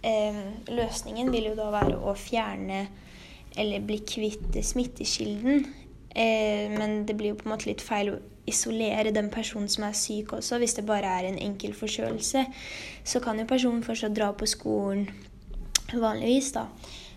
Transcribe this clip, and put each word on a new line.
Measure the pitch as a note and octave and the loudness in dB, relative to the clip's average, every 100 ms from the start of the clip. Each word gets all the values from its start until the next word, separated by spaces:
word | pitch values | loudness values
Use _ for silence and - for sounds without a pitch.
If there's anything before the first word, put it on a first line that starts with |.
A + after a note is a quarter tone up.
ehm, | A3+ A3 G#3 G#3 G3 A3 - | 4 4 2 0 -6 -8 -4
løsningen | A#3+ A3+ - - A3 B3+ | -2 0 -2 -6 -2 2
vil | A#3+ A3 | 2 0
jo | A3 | -2
da | G#3+ | 0
være | G#3 G#3 - | 2 2 2
å | G3+ G3 | -2 -4
fjerne | - A3+ G#3+ F#3+ F#3+ F#3+ G3 - - - - - - - | 0 0 0 -4 -4 -2 -4 -8 -18 -18 -18 -18 -10 -2
eller | G#3 G3+ | 0 0
bli | G#3 G#3+ | -2 -4
kvitt | G#3 - G#3+ G#3+ - A3 G#3+ | -4 -2 -2 0 0 0 0
smittekilden. | B3 B3 - G#3+ - G#3+ G#3 A#3+ C#4+ C#4 - - - - | 0 0 -2 -2 0 -2 0 4 4 4 -8 -18 -18 -8
Eh, | - A3+ A3 G#3+ G#3 G#3 | 2 4 6 4 2 0
men | G#3+ G#3+ G#3+ G#3+ | 0 0 0 0
det | G#3+ | 0
blir | G#3 | 0
jo | G#3 | -2
på | A3 | -2
en | G#3+ | -2
måte | G#3+ | -2
litt | G#3 | -4
feil | - G#3 G3+ | -2 0 0
å | - - - - | -2 -10 -10 -2
isolere | G#3+ A#3 A3+ A3 G#3+ A3 G#3+ | 0 0 0 2 2 4 4
den | G#3 | 2
personen | A3+ A3 A3 G3+ | -2 -4 -2 -2
som | - G#3 | 0 0
er | G#3+ | -2
syk | - G#3 G#3+ A3 | -2 -2 -4 -4
også. | - A#3+ | -2 2
Hvis | A#3+ A#3 | 2 2
det | G#3 | 2
bare | G#3 G3 | 2 4
er | F#3 F#3 | 2 0
en | G3 | -2
enkel | G#3 G3+ G3+ G#3 | -4 -4 -6 -4
forkjølelse, | G#3+ - - A3+ - C4+ C4 - - - - - | -4 -2 0 0 2 2 2 -2 -10 -10 -12 -10
så | - B3 | -2 0
kan | A#3+ G#3+ | 0 -2
jo | A3+ | 2
personen | C4 B3 A#3 A3+ | 4 4 2 0
fortsatt | A3+ G#3+ G#3+ | 0 0 2
dra | G#3 G3+ | 2 2
på | G#3+ | 0
skolen | - - G#3+ G3+ G3 G3+ - - - - - - - - | 0 2 2 2 2 0 -4 -14 -16 -8 -8 0 0 2
vanligvis | A#3+ A3+ A3 A3+ C4 C4+ A#3 | 2 2 4 4 4 4 -4
da. | A3 - - - - | -6 -10 -14 -14 -16